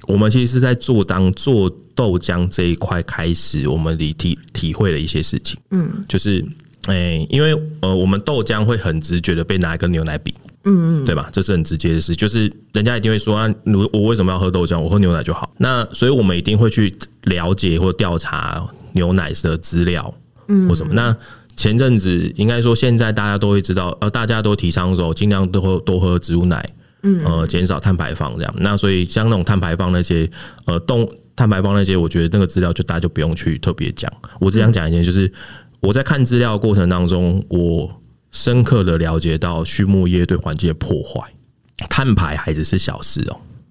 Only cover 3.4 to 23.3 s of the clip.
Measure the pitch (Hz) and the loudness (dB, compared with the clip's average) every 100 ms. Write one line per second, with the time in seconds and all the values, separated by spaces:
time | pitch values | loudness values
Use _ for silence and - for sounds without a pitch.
3.4 | - 73 69 76 80 80 78 78 87 78 | -2 -2 -2 0 -2 -2 -4 -2 -4 -4
4.4 | - - 80 - 101 76 80 76 80 - | -6 -6 -4 0 0 0 -2 -2 -2 -4
5.4 | - - _ 190 156 - - - 104 92 | -6 -10 _ -2 -2 -6 -4 -2 0 -2
6.4 | - - _ _ - 95 87 82 76 135 | -4 -12 _ _ -4 -2 0 -2 -2 0
7.4 | 156 156 156 - 92 92 92 98 101 139 | 0 0 -4 -6 -2 0 2 0 -2 -4
8.4 | 107 107 107 113 90 80 78 85 85 85 | -2 0 0 0 0 -2 -2 -2 0 -2
9.4 | 80 95 85 82 87 82 80 151 - - | 0 0 0 0 0 0 -2 -4 -8 -10
10.4 | - - 202 185 165 160 131 80 - - | -18 -6 2 2 2 0 0 -2 -2 -4
11.4 | 95 90 78 78 85 82 - 82 104 113 | 0 0 0 -2 0 0 0 -2 0 0
12.4 | 107 - - 104 110 120 110 107 107 107 | -2 -4 -6 -2 0 0 0 0 0 0
13.4 | 110 98 - 101 104 107 107 113 92 92 | 0 -2 0 2 2 2 2 2 0 0
14.4 | 92 90 82 85 82 101 92 80 82 82 | 0 0 0 0 2 4 4 2 -2 -6
15.4 | - - 127 127 110 - 123 135 98 87 | -8 -2 -2 0 -4 0 2 4 2 0
16.4 | 85 107 113 110 101 - - _ - 87 | 0 2 2 2 0 -2 -14 _ -2 -2
17.4 | 85 92 92 82 92 87 95 85 - - | 0 0 0 0 0 0 -2 -2 -4 -6
18.4 | - 85 - - - - 87 92 78 - | -6 -8 -10 -12 -6 -2 2 2 0 -2
19.4 | 85 80 - 85 87 85 - - _ _ | -2 -2 -2 0 0 -2 -6 -12 _ _
20.4 | - 202 185 82 78 113 117 113 - - | 0 2 4 2 0 0 0 -2 -4 -20
21.4 | _ - 104 113 131 113 92 87 85 - | _ -4 0 2 4 2 2 0 -2 0
22.4 | 107 120 117 113 127 117 113 107 104 | 0 2 2 2 2 2 2 0 -2